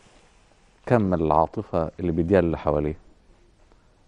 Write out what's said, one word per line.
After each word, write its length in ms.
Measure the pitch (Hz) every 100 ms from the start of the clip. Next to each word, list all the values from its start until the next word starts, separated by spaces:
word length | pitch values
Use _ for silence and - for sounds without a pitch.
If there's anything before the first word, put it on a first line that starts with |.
| - - _ _ _ _ _ _ -
كم 280 | 120 98
العاطفة 760 | 85 78 78 80 - - 87 80 -
اللي 120 | 90
بيديها 260 | 82 85 95
اللي 200 | 85 78
حواليه. 380 | 78 73 76 76 - - _ _ _ _ _ _ _ _